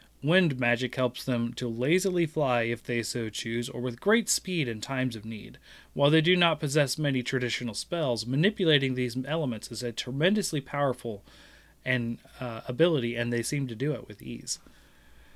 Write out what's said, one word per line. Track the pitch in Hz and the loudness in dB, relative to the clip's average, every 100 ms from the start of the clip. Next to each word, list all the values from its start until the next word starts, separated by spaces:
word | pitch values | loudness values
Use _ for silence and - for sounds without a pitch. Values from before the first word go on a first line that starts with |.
| - _ | -20 _
Wind | 139 180 175 127 | 2 4 4 2
magic | 120 120 127 | 2 2 0
helps | - 127 - | 0 -2 -2
them | - 123 117 | -2 -2 -2
to | - 123 | -4 -4
lazily | 117 127 180 190 180 160 | -2 0 2 2 0 0
fly | 156 139 123 | 0 0 2
if | 117 117 | 0 -2
they | - 120 | -2 -2
so | 113 123 110 | -2 -4 -6
choose, | - 117 117 120 | -6 -4 -4 -4
or | 127 | -6
with | 123 120 | -6 -2
great | - 226 226 | 2 2 2
speed | - - 180 127 | -2 -2 -2 -2
in | 110 | -4
times | 107 131 127 113 | -4 -2 -2 -2
of | |
need. | 113 110 110 - - - - | -8 -10 -12 -16 -20 -20 -10
While | - 143 | 2 6
they | 160 | 6
do | 156 180 | 6 4
not | 175 156 | 4 2
possess | 147 147 139 - | 2 2 2 2
many | 147 131 | 0 0
traditional | 123 131 123 - 123 | 0 0 0 -2 -4
spells, | 104 - 175 143 117 110 | -6 -6 -2 0 0 0
manipulating | 135 185 214 175 147 135 | 2 2 4 4 4 4
these | 127 127 120 131 | 0 -2 -2 -2
elements | 160 143 110 - | -2 -2 -4 -8
is | 107 | -8
a | 120 | -6
tremendously | 113 - 135 165 214 - 151 | -6 -6 0 2 2 0 -4
powerful | - 143 143 - 120 104 - - - - - _ | -4 0 0 0 -6 -8 -12 -20 -20 -20 -20 _
and, | 127 127 117 117 - - | -2 0 0 -6 -12 -10
uh, | 123 113 - | -8 -6 -6
ability, | 123 170 156 117 117 | 2 4 4 0 -2
and | 120 | -2
they | 120 | -2
seem | 113 147 135 | -2 -2 -4
to | |
do | 113 143 | -2 -4
it | 123 113 | -4 -8
with | 104 | -12
ease. | 127 117 - - - - - - - - - | -10 -10 -8 -10 -12 -20 -20 -20 -20 -20 -20